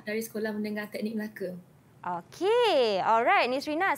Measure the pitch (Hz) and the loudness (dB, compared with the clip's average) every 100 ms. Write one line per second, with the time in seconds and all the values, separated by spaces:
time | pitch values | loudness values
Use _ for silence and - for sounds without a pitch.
0 | 208 220 220 214 220 214 214 208 208 202 | -6 -6 -6 -6 -4 -4 -4 -6 -8 -6
1 | 214 214 220 - 185 180 - - _ - | -6 -4 -8 -8 -8 -8 -16 -20 _ -12
2 | 175 175 - - 370 480 453 294 226 185 | -8 -8 -8 -4 2 4 4 4 4 2
3 | 180 226 277 392 247 269 302 302 381 | 2 4 4 4 2 -2 -2 -2 0